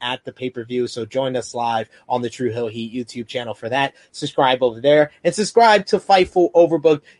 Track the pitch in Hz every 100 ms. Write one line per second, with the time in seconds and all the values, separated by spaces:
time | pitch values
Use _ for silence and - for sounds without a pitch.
0 | 123 131 - - 127 123 113 123 120 -
1 | 110 131 135 127 113 120 117 117 110 _
2 | - 123 120 - 123 113 117 113 113 123
3 | 113 120 113 127 117 104 113 131 139 -
4 | _ - 147 - 135 127 123 113 135 151
5 | 147 _ 175 180 208 233 233 208 190 196
6 | - 196 180 185 175 170 170 165 160 151
7 | - _